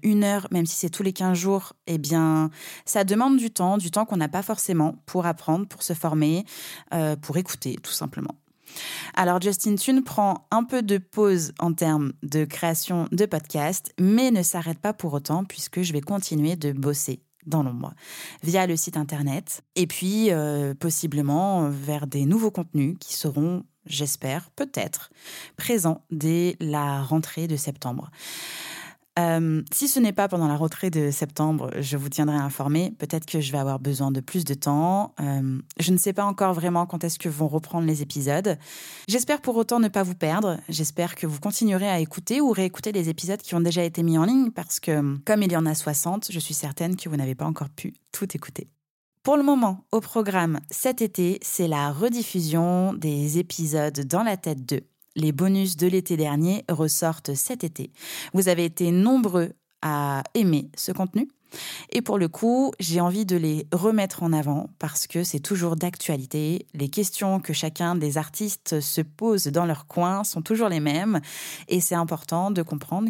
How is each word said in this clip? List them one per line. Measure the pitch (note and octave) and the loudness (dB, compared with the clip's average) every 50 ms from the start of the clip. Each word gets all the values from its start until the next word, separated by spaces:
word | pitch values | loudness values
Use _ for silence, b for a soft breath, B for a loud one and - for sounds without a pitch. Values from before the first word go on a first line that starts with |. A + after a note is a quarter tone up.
| - | 2
une | G#3+ G#3 G#3 G3+ | 4 4 4 4
heure, | G3+ G3+ G3+ F#3 - | 4 2 0 -2 0
même | F3+ F3 E3 | 0 0 0
si | D#3+ - | 0 -2
c'est | - - E3 | -2 -4 -4
tous | - - G3 | -2 -2 -2
les | F#3+ F#3 | -2 -2
quinze | - F#3+ F#3 F#3 | 0 0 2 2
jours, | E3+ F3+ G3 G3 F#3+ F#3+ - - _ _ | 2 2 2 0 0 -2 -6 -16 _ _
eh | E3+ E3 | -4 -4
bien, | D#3 C#3 C#3+ E3 E3 D#3+ D#3+ D#3+ D#3 D#3 D#3 D#3 B B B B B B | -2 0 2 2 4 4 4 4 4 2 0 -2 B B B B B B
ça | B - G#3 G3 | B 2 2 2
demande | F#3+ G#3 A3 B3+ C4+ C4+ | 4 4 4 4 6 4
du | B3+ A3+ A3+ | 4 2 0
temps, | - - F3+ F3+ G3+ | 0 0 2 2 2
du | G#3 F3+ E3 | 2 0 0
temps | E3+ G#3 A3+ | 0 0 0
qu'on | - G3+ | 0 0
n'a | F3 D3+ D3 | 0 0 0
pas | E3 F#3+ | -2 -4
forcément | G3+ - - - - - F3+ D#3+ D3+ D#3 - - _ | -4 -4 -4 -2 -2 0 2 2 2 2 0 -4 _
pour | - - F#3 E3+ | -4 -2 0 0
apprendre, | E3+ E3 - - D#3+ D#3+ F#3 B3 | 0 -2 -2 0 0 0 0 0
pour | - - - - | -4 -8 -8 -6
se | - E3+ | -6 -4
former, | - - D#3+ D#3 D#3 D3+ D3+ E3 F#3 G#3 B B B B B B B B B - | -2 -2 0 2 2 4 4 2 0 -2 B B B B B B B B B -2
euh, | E3 D#3 D3+ D3+ | -2 0 0 -2
pour | D3+ - - C#3 | -4 -4 -4 -2
écouter, | F3 F#3 - - - - C3 - - | -2 -2 -4 -6 -8 -6 -6 -6 -8
tout | - - | -8 -8
simplement. | - - - - - - - - - - _ _ _ _ B B B B B B B B B B B | -6 -6 -6 -6 -6 -8 -8 -8 -10 -12 _ _ _ _ B B B B B B B B B B B
Alors, | F#3 F#3 F3 F3+ F3+ | 2 4 4 4 4
Just | F3 G#3 F#3+ - - | 2 0 0 0 2
in | G#3+ G#3 | 2 2
Tune | F#3+ - C4+ C4 C4 B3+ | 2 4 4 4 4 4
prend | - - G#3+ G3+ G3 F#3 - - - | 2 2 2 2 2 2 0 -2 0
un | G#3+ A3+ A#3+ | 0 0 2
peu | B3 C4 B3+ | 2 0 0
de | A3+ G3 G3+ | 2 2 2
pause | G3 F#3 _ - G#3+ G#3 G3+ F#3 E3+ D#3 D3 - - | 0 0 _ 0 2 4 4 4 4 0 -2 -4 -2
en | E3+ E3+ E3 | 0 0 0
termes | - E3+ D#3+ D#3 D3+ C#3+ C3+ - - - | 2 2 4 4 2 2 0 -4 -6 -6
de | C#3 D3 D#3 D3+ | -2 0 0 0
création | D3+ - - F3 E3 E3 D#3+ - - F3+ E3+ E3 - | -2 -2 -2 0 0 0 0 -2 -2 -2 -2 0 0
de | F3+ F3+ G#3 | 2 2 2
podcast, | G#3 E3+ D3+ D3+ - - D3+ D3 E3 F#3+ - - - - - | 2 0 -2 -4 -4 -4 -2 -2 -2 -2 -4 -6 -8 -2 2
mais | F#3 F#3+ G#3+ A#3+ C4 B3+ | 4 4 6 6 6 4
ne | A#3 F#3 E3+ | 4 4 2
s'arrête | - - F3 D#3+ E3 E3 - | 2 0 -2 -4 -4 -4 -4
pas | - G#3 G#3+ | -4 -4 -4
pour | - - D#3+ C#3+ | -4 -4 -4 -4
autant, | C#3+ D3 - D3+ F3+ G3 | -4 -2 -2 -2 -2 -2
puisque | F#3+ - - - - - F3+ | -4 -8 -10 -10 -6 -4 -2
je | F3+ E3+ D3+ | -2 0 -2
vais | D3 | -2
continuer | C#3+ - G3+ - - - D#3 D3 D3 D#3+ F3+ | -2 -2 -4 -4 -2 -2 0 0 2 2 0
de | E3 D3+ C#3+ | 0 -2 -2
bosser | C#3 C3+ C3+ D3 D3 C#3+ - C3+ B2+ - _ _ _ _ - | -2 0 0 0 0 -2 -2 -4 -6 -8 _ _ _ _ -6
dans | D#3 E3 D#3 C#3 | -2 0 0 0
l'ombre, | B2+ A#2+ B2 - - - B B B B B B B B B D#3 | 0 -2 -4 -8 -8 -12 B B B B B B B B B -2
via | E3 F3 F#3+ F#3 | 0 2 2 2
le | F3 E3 | 2 0
site | D#3+ - F3 - | 0 -2 -2 -2
internet, | D#3 D3 C#3 D#3 C#3+ C#3+ C#3 C3+ D#3 - - - - - _ - | -2 -2 -2 -2 -2 -2 -2 -2 -4 -6 -8 -10 -12 -12 _ -2
et | - F3 | 0 0
puis, | D#3+ - - F3+ F#3+ G#3 G#3+ A3+ G#3 | 0 0 -4 -2 -2 0 2 4 4
euh, | E3+ D#3 D3+ D3+ D3 D3 C#3+ C#3 C#3 | 4 2 2 0 0 -2 -2 -2 -4
possiblement | C#3+ F3 E3 D#3+ - E3 D#3 C#3 D3 C#3+ C#3+ C#3+ E3 F#3+ G3+ F#3+ F3 D#3 C#3+ | -2 -2 -2 -2 -2 -2 -2 -2 0 0 2 2 2 2 2 2 2 0 0
vers | C#3+ C#3 C#3 D3 D3 D3 D3 | -2 -4 -4 -4 -4 -4 -4
des | C3+ C#3+ C#3 C#3 | -4 -2 0 2
nouveaux | D3 G3 A3+ A3+ G#3+ | 2 4 4 2 0
contenus | G#3 F#3 E3 - - D3 C3+ C3+ F#3 - | 0 -2 -6 -2 0 0 0 0 -2 -4
qui | - - - | -8 -10 -6
seront, | - - D3+ C3 D3 D#3 E3 - C3+ - - _ _ - | -4 -4 -2 0 0 0 0 0 -2 -6 -10 _ _ -14
j'espère, | E3 D3 C3+ D3 C#3+ - - - C3 C#3 F3 - - | -8 -6 -4 -4 -4 -4 -4 -4 -4 -4 -6 -8 -8
peut-être, | _ - C#4+ C#4 - B2 F#2+ - - - - - B B B B B B B B B | _ -6 -6 -4 -4 -4 -4 -4 -6 -10 -12 -14 B B B B B B B B B
présents | B - - A#3+ G#3+ E3+ D#3+ D#3+ - _ - | B -2 0 0 2 2 2 0 -2 _ -8
dès | E3 D3+ D3+ D#3+ E3 E3+ F3 F3+ - - | -4 -2 2 2 2 2 2 0 0 -2
la | D#3+ D3+ D3 D3 C#3+ C#3+ C#3 C#3 C3+ | -4 -2 -2 -2 0 -2 -2 -2 -2
rentrée | C3 D#3 D#3+ D#3+ - - D#3+ E3 | 0 0 0 0 -2 -4 -6 -4
de | E3 D#3 | -2 -2
septembre. | C#3 - D3 C#3 - - B2 A#2+ - D3 - B B B B B B B B B B B B B B B B B B B _ - | -2 -4 -6 -8 -6 -6 -6 -6 -6 -8 -12 B B B B B B B B B B B B B B B B B B B _ -2
Euh, | F3 E3+ E3+ E3 E3 E3 D#3+ D#3 D#3 D3+ - | 0 2 2 4 4 4 2 2 0 0 -2
si | - - C#4+ | -2 -2 0
ce | C4+ - C4+ | 2 4 4
n'est | A#3 G#3 | 4 4
pas | F#3+ - G3+ | 4 2 2
pendant | G3 F3+ F3 D#3+ | 2 2 2 2
la | D3 D3 | 2 2
rentrée | D3 D#3+ D#3 - - G3 F#3 | 2 0 0 0 0 -2 0
de | D#3+ D#3+ D3 C#3+ | 2 2 2 2
septembre, | C#3+ - D3 C#3+ - - D3+ D#3 D#3 C#3+ B2+ C3 - - | 0 -2 -4 -4 -2 0 0 2 2 0 -2 -4 -4 -4
je | C#3+ C3 C#3+ | -4 -4 -4
vous | C#3 C#3 C#3+ | -4 -4 -4
tiendrai | - D#3 D3+ D3 D3 | -4 -2 0 0 0
informé. | D3 C#3 C#3 C3+ - C3+ C#3+ D3 E3 F3+ - - - | 0 0 -2 -2 -2 0 0 2 2 0 0 -4 -6
Peut-être | C#3+ - E3+ D#3+ - | -6 -4 -4 -4 -4
que | - - D#3 | -2 -2 -2
je | C#3+ C3 | -2 -2
vais | C#3+ | -2
avoir | C#3+ C3+ C3+ C3+ C3 | -2 -2 -2 -2 -2
besoin | C3 C#3+ C#3 C3+ C#3 C3+ | -2 -2 -2 0 0 0
de | C3+ C3 | 0 -2
plus | B2+ - - F#3 D#3+ | -4 -4 -4 -2 -2
de | C#3 C#3 | -2 -4
temps. | C#3 - D3 C#3+ D3 E3 F3+ F#3+ G3 G#3 - _ - | -2 0 2 2 2 4 2 2 2 0 -2 _ -6
Euh, | D3 C#3 C#3 C3+ C3+ C3+ C3 C3 - - - - | -4 -2 -2 -2 -2 -2 -4 -6 -8 -8 -6 -2
je | E3 F3+ F#3 | 2 2 2
ne | |
sais | F3 - G3+ | 2 2 0
pas | F#3+ G3+ G3+ | 0 0 0
encore | G3+ G3 - G3 F#3+ F3+ | 0 0 2 2 2 2
vraiment | E3 E3+ F3 F3 E3+ F3 | 2 0 2 2 2 0
quand | F3 F3 E3 F3 | 0 -2 -4 -4
est-ce | E3 E3 | -4 -4
que | - - E3+ | -4 -4 -4
vont | D3 D3 D#3 | -2 0 0
reprendre | C#3+ D3+ D#3+ D#3+ - - E3 E3 | 0 0 -2 -2 -2 -2 0 2
les | D#3 D#3 C#3+ | 2 0 0
épisodes. | D3 - - D3 C3+ C#3+ C#3+ E3+ G3 G#3 D#3 C#3 B B B B B B B B B | -2 -4 -4 -2 0 0 2 2 2 0 0 -2 B B B B B B B B B
J'espère | G3 G#3 B3 B3 - D4 D4 | 0 0 2 2 2 0 0
pour | - C4 A#3 | 0 0 2
autant | A3+ A3 - A#3+ A#3 | 2 2 2 4 4
ne | A3+ | 4
pas | G3+ - G3+ F#3+ | 4 4 2 0
vous | F3+ F3+ | 0 -2
perdre. | - E3 D#3 D#3+ - G#3+ F#3 D#3+ - - | -2 0 0 2 2 2 0 0 -2 -4
J'espère | - D#3+ D#3 D#3 - - F3 E3+ F3 - | -6 -4 -2 -2 -2 0 -2 -2 -2 -4
que | - E3+ | -4 -4
vous | D#3 D3 C#3+ | -4 -4 -4
continuerez | - G3+ F#3+ - A3+ G#3 F#3+ F#3 G3+ G3+ | -4 -4 0 2 2 2 2 2 2 2
à | F#3 E3 | 2 2
écouter | D#3+ D#3 - F3+ E3 - A#3 C#4+ | 0 -2 -4 -8 -4 -2 2 2
ou | D4 B3+ | 4 4
réécouter | G#3+ F#3+ F#3 F3+ - - - G#3+ | 4 2 2 0 -2 -4 -6 -4
les | G#3 G3 E3 | -2 0 0
épisodes | E3 D#3+ - E3+ F3+ G3+ G#3+ | 0 -2 -4 -4 -4 -4 -4
qui | - - F3+ | -4 -2 0
ont | E3+ | 2
déjà | E3+ E3+ D#3+ F3+ E3+ | 2 2 2 2 0
été | E3+ E3+ E3+ E3 | 0 0 0 2
mis | E3 D#3+ | 4 4
en | D#3+ D#3+ | 4 6
ligne | A3 C4 C4+ C4 A3+ | 6 6 4 4 2
parce | - - D#3+ - - - | 0 -4 -6 -6 -6 -4
que, | - - D3+ D3 C#3+ C#3 C#3 C#3 - | 0 0 2 2 2 0 0 0 0
comme | - G#3+ G#3+ G3+ | 2 2 4 4
il | F3+ | 4
y | E3+ | 2
en | D#3+ D#3+ | 2 2
a | D#3 D#3 | 2 0
soixante, | D#3 - D#3 D3 - - E3+ F#3+ A3 - - | -2 -2 -2 -2 -2 -2 -2 -2 -4 -6 -6
je | F3+ D#3+ | -6 -6
suis | - - D3+ | -6 -4 -4
certaine | - - C#3+ C#3+ - E3+ E3+ F#3 | -4 -6 -6 -4 -4 -2 -2 -2
que | F#3 - | -4 -4
vous | F3 D#3 | -4 -2
n'avez | C#3+ C3+ C3 B2+ | -2 -2 -2 -2
pas | - D3+ | -4 -4
encore | D#3+ D#3+ - D3 C#3+ | -4 -4 -4 -6 -10
pu | - - - - - _ _ _ | -10 -10 -12 -12 -12 _ _ _
tout | - - G3 F#3+ - | -8 -6 -6 -6 -6
écouter. | C#3+ - - - - - - _ _ _ _ _ _ _ _ _ _ - | -8 -10 -12 -14 -14 -14 -14 _ _ _ _ _ _ _ _ _ _ 2
Pour | C4+ D4 | 4 4
le | D4 C#4 | 6 6
moment, | C#4+ C#4+ B3+ A#3 G3 F#3+ F#3+ - _ | 6 4 4 4 2 0 -2 -4 _
au | - A3+ | -2 -2
programme | G#3+ - - A3+ G#3+ G3+ G3 F#3 E3+ E3 D3+ D3 - - | -2 -2 -2 0 0 2 2 2 2 2 0 -2 -4 -8
cet | - - - B3+ B3 B3+ | -6 -2 0 0 0 2
été, | A3+ G3+ - F#3 F3 F3 - - | 0 0 0 2 0 2 0 -2
c'est | - - - - F3 | -4 -4 -2 0 0
la | E3 D#3 C#3+ C#3+ D3 | 2 2 2 0 0
rediffusion | C#3+ D3 A3 B3 A#3+ A#3+ A3 - - F3+ D#3+ D#3 D#3 E3 E3+ F3 F3+ F#3 F#3 G3 - | 0 0 0 0 0 -2 -4 -2 -2 -2 0 2 2 2 2 4 4 4 2 2 0
des | - D#3 D3+ D3 C#3+ D3 D3 D3+ F3 | -2 -2 -2 0 0 0 2 2 0
épisodes | F3+ F3 - - E3 D3+ D#3 D3+ D3 D3+ C#3+ C#3+ | 0 -2 -2 -4 -2 0 0 0 0 0 -2 -4
dans | C#3 B2+ E3+ F#3+ A3+ | -2 0 0 2 2
la | A3 F#3+ | 2 0
tête | F#3+ - E3 D3+ C3 B2 | -2 -2 -4 -4 -4 -4
deux. | - C#3+ - - _ _ _ _ _ - | -4 -4 -4 -4 _ _ _ _ _ -4
Les | E3 D#3 D3+ | 0 0 2
bonus | C#3+ C#3 F#3 F#3+ G3 G3 F#3+ F3+ F3 | 2 4 4 4 4 4 2 0 0
de | D3+ F3 | 0 2
l'été | F#3 F#3 F#3 F3+ - F3 | 2 2 2 0 0 0
dernier | D#3 D#3 D3 C#3+ D3 E3 F3+ G3 - - - | 0 0 2 2 2 2 2 2 0 -2 -2
ressortent | E3+ D3 D#3+ D3+ - - E3+ D#3+ D#3+ - - C#3 C#3 | 0 0 0 0 0 0 0 0 -2 -2 -4 -6 -4
cet | C3+ - - B3+ B3+ - | -4 -4 -4 -4 -4 -6
été. | D#3+ - - C3 - _ B B B B B B B B | -6 -6 -8 -12 -12 _ B B B B B B B B
Vous | F#3+ F#3 F#3 | 2 4 4
avez | F3 E3+ E3+ | 4 4 2
été | E3 E3 - F3+ E3+ | 0 0 0 2 4
nombreux | F3 F3+ G3+ A#3+ C4 C4 A3+ G3 F3+ F3 E3+ F3 - _ _ _ _ _ | 6 6 6 6 6 4 4 2 2 2 0 0 -4 _ _ _ _ _
à | - D#3+ D3 D3 C#3+ C#3+ C#3 C3+ - - - | -4 -2 0 0 0 0 0 -2 -2 -2 2
aimer | A#3 G#3 F3+ D#3 C#3+ - - - | 4 4 6 4 4 2 -2 -8
ce | - - - | -6 -6 -4
contenu. | F#3 - F#3 F3+ - G#3 C#4 - _ _ B B B B B B B B B B | -2 -2 -2 0 0 -2 -2 -2 _ _ B B B B B B B B B B
Et | - B3 | -2 -2
pour | B3+ - G#3 | 0 0 0
le | G3+ F3 | 2 0
coup, | E3 - - A3+ A#3 B3 B3+ C#4 C4 - - | 0 -2 0 0 2 4 4 2 2 0 -4
j'ai | F#3 D#3+ E3 F3 | -2 0 2 2
envie | F3 F3 F3+ G#3+ G#3+ | 2 2 2 0 0
de | F#3 F#3 | 0 0
les | F3 D#3+ D#3 D3+ D#3 D3+ - | 2 2 0 0 -2 -2 -2
remettre | F3 E3+ F#3+ A3 A3 G#3+ G3 F#3+ - - E3+ | -2 2 2 4 4 2 2 0 -2 -2 0
en | E3 D#3+ | 2 2
avant | D#3 C#3+ D3 C#3 - - - - | 2 2 0 0 -2 -2 -6 -8
parce | - D#3+ D#3 - - - | -8 -6 -4 -4 -4 -4
que | - - E3+ F3+ | -4 -2 -4 -2
c'est | - - C#3 | -2 -4 -4
toujours | C#3+ - G3+ F3+ F3 E3+ E3 | -4 -2 -2 0 0 0 0
d'actualité. | D#3 F3 F3 - - - - D3+ C3+ C3 - - D3+ D3+ D#3 E3+ - - _ - | 0 -2 -2 -4 -4 -4 -4 -4 -4 -4 -4 -4 -2 -2 -2 -2 -4 -6 _ -8
Les | C#3+ C#3+ C#3+ | -6 -4 -2
questions | - G#3 G3+ F#3+ - - G#3 F#3+ F#3+ F#3+ | -2 -2 -2 -2 -2 -2 0 0 0 0
que | - - D3+ | -2 -2 -4
chacun | - E3 D#3 D#3 - F3 E3+ F3+ | -2 -4 -4 -4 -2 -2 0 0
des | E3+ D3+ D3 C#3 | 0 0 0 0
artistes | D#3 D3+ D3+ - - G#3+ G3+ - - - - E3 D3+ | -2 -2 -4 -6 -6 -4 -4 -6 -6 -6 -2 -2 -2
se | C#3+ - - E3 | -2 -2 -2 -2
pose | D#3 D#3 - - A3 A3+ G#3+ F#3+ - | -2 -2 -4 -2 0 2 2 2 2
dans | C#3+ C#3+ E3+ F3 | 0 0 2 2
leur | E3+ D3+ - - | 0 0 -4 -6
coin | - - F3 F3 F3+ F#3+ G3 G#3+ | -6 -2 0 0 0 0 0 -2
sont | - - E3+ | -4 -4 -4
toujours | D#3+ - A3 A3 A#3 | -2 0 0 2 2
les | G3+ E3+ D#3 | 2 2 2
mêmes. | D3+ D3 C#3+ E3 G3 A3 G#3 D#3 B B B B B B B B B B | 0 0 0 0 0 0 0 0 B B B B B B B B B B
Et | - F3+ | 0 0
c'est | - - F3+ | 2 2 0
important | E3+ E3+ D#3 D#3+ D3 - - E3 E3+ F#3 G3+ | 0 0 0 -4 -6 -4 -4 -2 0 0 0
de | G3+ F3 | 0 -2
comprendre | E3 - D#3 C#3+ - - E3+ F#3+ A3 | -2 -4 -4 -8 -6 -4 -4 -2 -2